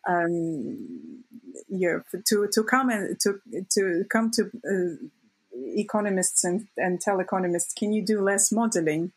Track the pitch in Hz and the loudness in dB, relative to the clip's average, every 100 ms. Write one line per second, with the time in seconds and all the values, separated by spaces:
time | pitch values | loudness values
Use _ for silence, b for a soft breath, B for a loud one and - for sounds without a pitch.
0 | - 175 170 170 165 151 - - - - | 0 0 2 0 -2 -4 -6 -8 -10 -12
1 | - - - - - - - 190 175 165 | -14 -18 -20 -20 -18 -18 -8 -2 0 0
2 | - 185 - 208 202 220 220 254 262 214 | -6 -4 0 2 2 0 2 2 2 0
3 | 185 - 208 196 - 175 190 214 190 175 | -2 0 0 -2 -6 -8 -2 0 2 0
4 | 214 220 226 233 208 - 156 196 175 156 | 2 2 2 0 -2 -4 -2 0 0 -4
5 | - _ _ _ _ 123 131 - 208 214 | -14 _ _ _ _ -12 -4 -4 -2 0
6 | 202 190 185 - 180 185 - - 185 180 | 0 0 2 0 0 -2 -4 -2 0 0
7 | - 190 185 190 180 175 - - 208 214 | 0 0 0 0 0 0 -2 -2 0 0
8 | 196 214 196 196 - 214 226 175 156 156 | 2 2 4 4 2 2 2 2 2 0
9 | 180 | -2